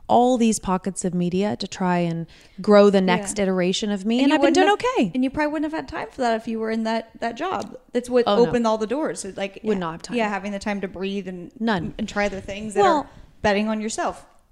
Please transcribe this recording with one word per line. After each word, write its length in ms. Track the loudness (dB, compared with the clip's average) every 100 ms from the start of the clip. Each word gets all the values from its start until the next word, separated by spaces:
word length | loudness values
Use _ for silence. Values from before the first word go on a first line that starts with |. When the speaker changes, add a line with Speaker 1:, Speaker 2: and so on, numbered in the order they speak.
| 2
Speaker 1:
all 280 | 4 4 4
these 220 | 2 2
pockets 460 | -2 -2 -4 -6 -4
of 80 |
media 420 | -2 0 0 -2 -4
to 120 | -8
try 320 | -4 0 0
and 280 | 0 -4 -8 -16 -20 -6
grow 280 | 6 8 8
the 80 | 6
Speaker 2:
Yeah. 80 | 4
Speaker 1:
next 340 | 0 -2 -2
iteration 500 | 0 2 0 0 -4
of 160 | -4 -2
me, 100 | 2
Speaker 2:
And 60 |
Speaker 1:
and 60 | 2
Speaker 2:
you 60 | 4
Speaker 1:
I've 60 |
been 60 | 4
Speaker 2:
wouldn't 20 | 6
Speaker 1:
doing 120 | 4 2 0 0
Speaker 2:
have, 120 | 0
Speaker 1:
okay. 40 | 0
Speaker 2:
and 80 |
you 60 | -2
probably 240 | -2 -2
wouldn't 180 | -2 -4
have 80 | -6
had 80 | -8
time 200 | -10 -10
for 100 | -4
that 140 | -2 -2
if 60 | -4
you 120 | -6
were 120 | -4
in 120 | -4
that, 260 | -2 -4 -6 -8
that 160 | -8 -6
job. 400 | -6 -6 -8 -14 _
That's 160 | -6 0
what 160 | 2 4
Speaker 1:
Oh, 80 | 4
no. 120 | 4
Speaker 2:
opened 200 | 4 2
all 100 | 0
the 80 | -2
doors. 340 | -2 -4 -6
So, 100 | -10 -8
like, 220 | -8 -6
Speaker 1:
Would 120 | -4 -2
Speaker 2:
yeah, 40 |
Speaker 1:
not 120 | -2
have 80 | -8
time. 160 | -6 -4
Speaker 2:
yeah, 100 | -2
having 220 | -4 -6
the 80 | -6
time 220 | -6 -4
to 60 | -6
breathe 400 | -6 -6 -6 -8
and, 240 | -12 -14 -4
Speaker 1:
None. 340 | -2 0 -2 -8
Speaker 2:
and 100 | -6
try 180 | -2 -2
other 160 | -4
things 320 | -10 -10 -4
that 80 | 2
Speaker 1:
Well, 160 | 4 4
Speaker 2:
are 120 | -2 -16 -20 -4
betting 280 | 0 2 0
on 100 | -2
yourself. 460 | -4 -4 -4 -6 -16 _ _